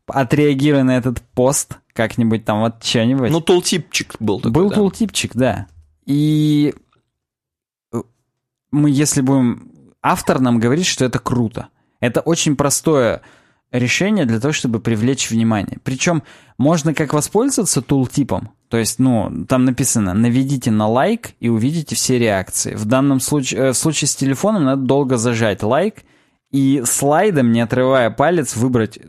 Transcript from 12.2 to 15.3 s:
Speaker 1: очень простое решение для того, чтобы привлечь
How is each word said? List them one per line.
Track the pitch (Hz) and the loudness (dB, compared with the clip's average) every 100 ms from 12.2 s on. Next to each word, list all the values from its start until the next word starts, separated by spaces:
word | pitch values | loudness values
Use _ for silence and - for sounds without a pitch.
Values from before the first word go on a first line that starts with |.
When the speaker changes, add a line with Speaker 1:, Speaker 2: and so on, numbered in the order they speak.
Speaker 1:
очень | 156 170 165 135 | 0 0 0 0
простое | 143 - 165 143 113 82 - - _ _ _ | 0 0 2 2 2 -2 -8 -20 _ _ _
решение | 123 120 - 196 139 | -4 -2 0 0 0
для | 127 113 | 0 0
того, | 139 | -2
чтобы | 151 123 113 | -2 -2 -2
привлечь | 113 107 120 131 - | -2 0 0 0 -2